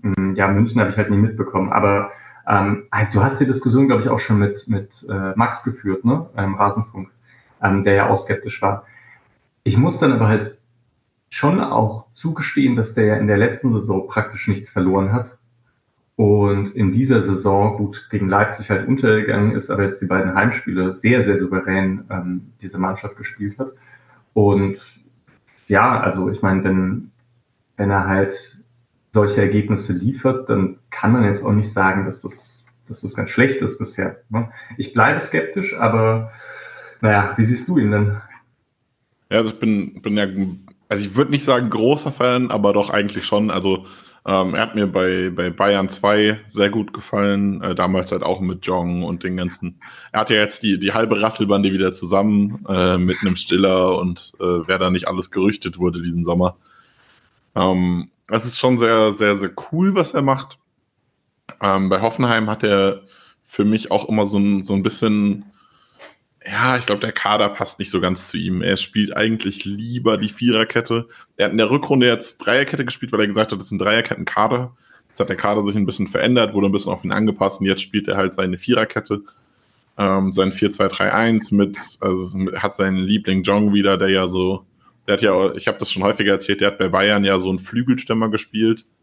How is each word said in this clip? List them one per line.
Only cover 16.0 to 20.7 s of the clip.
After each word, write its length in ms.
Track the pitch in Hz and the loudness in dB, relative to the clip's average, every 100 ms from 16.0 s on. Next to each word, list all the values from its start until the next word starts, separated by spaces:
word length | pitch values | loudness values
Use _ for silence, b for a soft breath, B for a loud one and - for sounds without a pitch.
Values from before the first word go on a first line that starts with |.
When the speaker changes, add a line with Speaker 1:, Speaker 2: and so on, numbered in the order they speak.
| _ - | _ 0
Speaker 1:
und 580 | 104 104 101 98 101 - | 2 4 2 0 -2 -2
in 160 | 98 | 0
dieser 320 | 107 135 117 | 2 2 2
Saison 540 | 95 95 104 98 104 - | 2 0 2 2 2 0
gut 320 | 104 - - | -6 -8 -8
gegen 160 | 104 95 | -4 0
Leipzig 420 | 98 107 - - | 2 0 -2 -4
halt 160 | 98 - | -2 0
untergegangen 680 | 131 117 107 104 101 104 110 | 0 2 2 2 0 0 0
ist, 140 | - | -2
aber 140 | 98 98 | -2 -2
jetzt 160 | - | -2
die 60 | 90 | -2
beiden 280 | 92 95 95 | -2 0 2
Heimspiele 580 | 113 - - | 0 0 -4